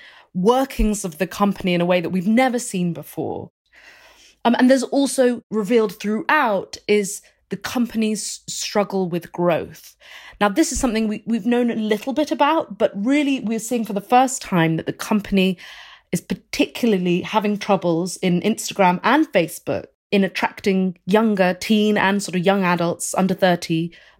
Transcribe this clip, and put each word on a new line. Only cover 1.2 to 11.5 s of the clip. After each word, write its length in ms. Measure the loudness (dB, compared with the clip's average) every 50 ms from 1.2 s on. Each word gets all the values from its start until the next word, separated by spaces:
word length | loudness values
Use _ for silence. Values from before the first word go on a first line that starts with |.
| -6 -4
company 460 | -2 0 0 0 0 0 -2 0 0
in 60 | 0
a 60 | 2
way 160 | 2 0 0
that 80 | 0 -2
we've 180 | -4 -2 0 2
never 320 | 2 2 2 2 0 -2
seen 340 | -6 -6 -4 -4 -2 -4 -4
before. 580 | -6 -10 -12 -8 -8 -6 -6 -6 -8 -10 -14 _ _ _ _ _ -20 -20 -20 -20 -20 -20 -20 _ _ -20 -20 _ _ 0
Um, 120 | 2 4 6
and 100 | 6 6
there's 140 | 6 4 2
also 580 | 0 0 0 0 0 2 2 2 2 2 -2 -6 -6
revealed 480 | -6 -4 -2 2 2 2 2 2 -2 -6
throughout 800 | -6 -4 -4 -4 0 0 2 2 2 2 0 -2 -4 -6 -12 -8 -2 0
is 340 | 0 0 0 -2 -6 -12 -14 _ _ _ _ -12
the 80 | -12 -10
company's 840 | -8 -6 -4 -2 -4 -2 -2 -2 -2 -2 -4 -4 -6 -8 -10 -12 _ -12
struggle 600 | -10 -10 -8 -4 -2 -2 0 0 -2 -4 -2 -2
with 220 | -4 -6 -8 -8
growth. 640 | -6 -2 0 0 0 0 -2 -8 -12 -18 -20 -20 -20 _ -20 -20 -20 -20 -20 -14 -4 -2
Now, 80 | 0 0
this 240 | 2 2 0 0 0
is 60 | -2
something 280 | -2 -2 0 -2 -2 -2
we, 160 | -4 -6 -6
we've 200 | -4 -4 -2 0
known 260 | 0